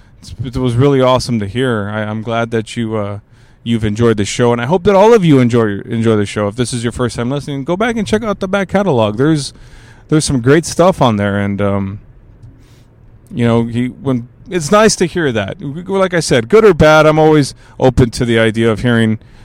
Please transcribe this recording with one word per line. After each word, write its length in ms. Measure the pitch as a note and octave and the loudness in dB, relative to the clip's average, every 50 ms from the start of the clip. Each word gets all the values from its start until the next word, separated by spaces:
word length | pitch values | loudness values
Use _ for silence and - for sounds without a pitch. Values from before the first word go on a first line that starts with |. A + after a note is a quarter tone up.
| - _ _ - | -20 _ _ -20
it's, 160 | - - - - B2+ | -20 -16 -12 -12 -10
it 120 | B2+ A#2 | -8 -6
was 200 | C3 B2+ B2 A2+ | -4 -4 -2 0
really 240 | A#2+ C#3+ C#3+ C#3 C3 | 2 2 2 2 2
awesome 380 | B2+ B2+ B2+ B2 - - A#2+ A2 | 2 2 2 0 0 -2 -4 -4
to 60 | G2+ | -4
hear. 420 | G2 F#2+ B2 C3+ B2+ A#2 G#2+ G2 G#2 | -6 -4 -4 -2 -2 -2 -4 -4 -6
I, 140 | G#2+ G#2+ | -6 -6
I'm 200 | G#2+ G#2+ G#2+ A2 | -6 -6 -8 -8
glad 280 | G#2 A#2 A2+ A#2 A#2 A2+ | -6 -6 -4 -4 -4 -4
that 260 | A#2 A2+ G#2+ - - | -4 -6 -6 -6 -6
you, 200 | A#2+ A2+ A2 A2 | -6 -6 -4 -4
uh, 240 | G#2+ G2+ G2+ G2+ G2+ - _ _ - - - _ _ | -6 -6 -6 -10 -12 -14 _ _ -20 -20 -20 _ _
you've 220 | - A#2+ A#2 A2 G#2+ | -6 -4 -2 -2 -2
enjoyed 320 | G#2+ G#2 A2 A#2 A#2 A2 | -2 0 2 2 2 2
the 80 | G#2 G2 | 0 -2
show, 280 | - - - B2 A#2+ | -4 -2 0 0 0
and 80 | A#2+ A#2+ | 0 0
I 60 | A#2 | -2
hope 180 | C3 F3+ F#3+ F3 | -2 -2 0 2
that 120 | G#3 G3 | 2 4
all 160 | F#3+ G#3 A3+ A#3+ | 6 6 6 6
of 100 | A3 F3 | 4 4
you 140 | E3 C#3+ C3 | 4 4 4
enjoy, 420 | B2 A#2 A#2+ A#2 A2+ G#2 G2+ G2 | 4 2 2 0 0 0 -2 -6
enjoy 340 | - - A#2+ A2+ A2+ A#2 A2 | -8 -6 -4 -2 0 2 2
the 100 | G#2 G2+ | 2 0
show. 220 | - - G#2+ G#2 G2+ | -2 -4 -4 -4 -4
If 80 | G#2 | -4
this 160 | B2+ A#2+ - | -4 -6 -4
is 100 | B2+ A#2 | -4 -6
your 100 | A#2 A#2+ | -6 -6
first 220 | - - B2 A#2 - | -4 -4 -4 -4 -4
time 160 | - A#2+ B2 | -6 -6 -6
listening, 320 | - A2+ - D3+ C#3+ C#3 | -6 -6 -8 -8 -10 -8
go 140 | C3 D3 F3 | -6 -4 -4
back 200 | F#3+ A3+ B3 A3+ | -2 -2 -2 -2
and 100 | A#3 G3 | -4 -2
check 180 | - G#3+ G#3 A#3 | -2 -2 -2 -2
out 160 | G#3+ G3 - | -4 -6 -6
the 80 | G3 F#3 | -4 -4
back 200 | G3 G3+ F#3+ - | -2 -4 -2 -2
catalog. 500 | - G3 G3+ F#3 C#3 A#2 A2 G#2 G#2 A2 | -2 0 0 0 2 2 0 0 0 0
There's, 340 | C#3 D#3 D#3+ D3 C3+ - - - - - - - - - - - - - | 2 2 2 0 -2 -6 -12 -18 -20 -20 -20 -20 -20 -20 -20 -16 -4 -2
there's 160 | D3+ D#3 - | 0 0 0
some 160 | - C#3+ B2 | 0 -2 0
great 240 | A2+ C3 D3 E3+ D#3+ | 2 4 4 2 2
stuff 360 | - - - E3+ F#3+ F3+ - | 0 0 2 2 2 2 2
on 160 | D3 A#2+ G#2+ | 0 0 0
there, 220 | G2+ G2+ G2+ G2 G2+ | 0 -2 -2 -2 -2
and, 220 | G2+ G2+ G2+ G2 | -2 -4 -4 -2
um, 380 | G2+ G2+ G2 G2 G2 G2 G2+ G#2 - - - - - - - - - - - - - - - - - _ _ _ - - - - - - | -2 -2 -2 -4 -4 -6 -10 -12 -16 -20 -20 -20 -20 -20 -20 -20 -20 -20 -20 -20 -20 -20 -20 -20 -20 _ _ _ -20 -20 -20 -20 -20 -10
you 160 | - C3+ A#2+ | -4 -2 0
know, 200 | A#2 A#2 A#2 A#2 | 2 2 0 0
he, 220 | A#2 A#2 A#2+ B2 B2 | -2 -4 -6 -6 -6
when, 400 | - - - C#3 B2+ A#2 A#2+ - _ - - - | -8 -8 -4 -4 -4 -4 -6 -10 _ -20 -12 -8
it's 240 | F#3 F3+ D3 C#3+ | -6 -6 -2 2
nice 240 | G#3 G#3 A3 G#3 - | 2 4 4 4 2
to 100 | - F#3+ | 0 -2
hear 240 | D#3+ - F3 D#3+ C3+ | -2 -2 -2 -2 -2
that. 300 | A2+ G#2+ G2 G2 - - | -2 -2 -4 -6 -8 -12
Like 520 | - C#3+ C3+ F3 F3+ F#3 G3 G3 F#3+ F#3 | -12 -12 -12 -12 -8 -4 -2 -2 0 0
I 80 | F3+ E3+ | 0 -2
said, 280 | - - D#3 B2 A2+ A#2 | 0 0 0 0 2 4
good 160 | G3+ A3 A3+ | 4 6 6
or 100 | G#3 E3+ | 6 6
bad, 320 | C#3 D#3+ D#3 D#3 D#3 D3+ | 6 4 6 6 6 6
I'm 140 | D#3 D#3 D#3 | 4 4 4
always 340 | D#3 D#3 D#3 D3+ C3+ - - - - - - - | 4 4 4 2 2 0 -6 -14 -20 -16 -4 0
open 320 | B2+ C3 A#2+ C3+ C3 B2 | 0 2 2 2 0 0
to 140 | - - B2+ | 0 -2 -2
the 140 | A#2 A#2 A2+ | 0 2 2
idea 340 | A2+ A2 G#2 A2+ A2+ A2+ | 2 2 0 0 0 0
of 80 | G#2+ F2+ | 0 0
hearing, 400 | A#2+ B2 A#2 A2+ A2+ A2 G#2+ - - - - - | 0 0 2 2 2 0 -2 -4 -8 -14 -20 -20